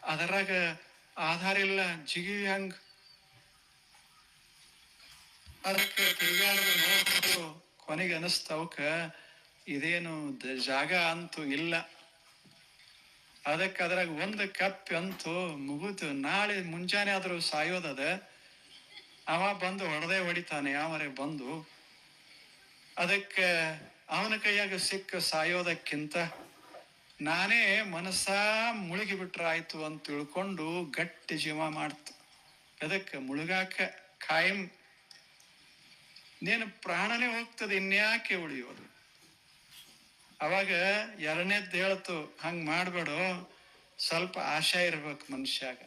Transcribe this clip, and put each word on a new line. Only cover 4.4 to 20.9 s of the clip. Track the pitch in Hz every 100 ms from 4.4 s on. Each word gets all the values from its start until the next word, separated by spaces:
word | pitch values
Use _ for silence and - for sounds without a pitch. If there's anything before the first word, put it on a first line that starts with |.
| - - - - - - - - - - - - 185
ಅದಕ್ಕೆ | 196 185 - -
ತಿರುಗಾಡಿದು | - 139 180 202 196 196 185
ನೋಡ್ಬಿಟ್ಟು | 185 - - - 190 185 165 156 - _
ಕೊನೆಗೆ | - 156 185
ಅನಿಸ್ತು | 165 175 175 -
ಅವಕ್ಕ, | 156 170 - 147 165 165 - - - - _ -
ಇದೇನು | 143 156 175 170 160 147 131
ದ-, | 127 131
ಜಾಗ | 123 135 151
ಅಂತೂ | 180 170 170 175 -
ಇಲ್ಲ. | 151 139 170 165 - - - - - - - - - - - - - - - - -
ಅದಕ್ಕೆ | 156 151 -
ಅದ್ರಾಗ | 180 180 175
ಒಂದು | 151 190 214 196
ಕಪ್ಪಿ | - 185 190 - 170
ಅಂತೂ | 185 180 165 175 180 151
ಮುಗಿತು. | 139 147 190 190 165
ನಾಳೆ | 139 139 185 208 202
ಮುಂಜಾನೆ | 175 165 180 202 202
ಆದ್ರೂ | 196 185 175
ಸಾಯೋದದ. | 170 151 156 180 165 135 143 185 - - - - - - - - - - -
ಅವ | 160 190
ಬಂದು | 202 185 196 185
ಹೊಡೆದೇ | 151 170 190
ಹೊಡಿತಾನೆ | 180 175 175 151 143
ಯಾವರೇ | 143 156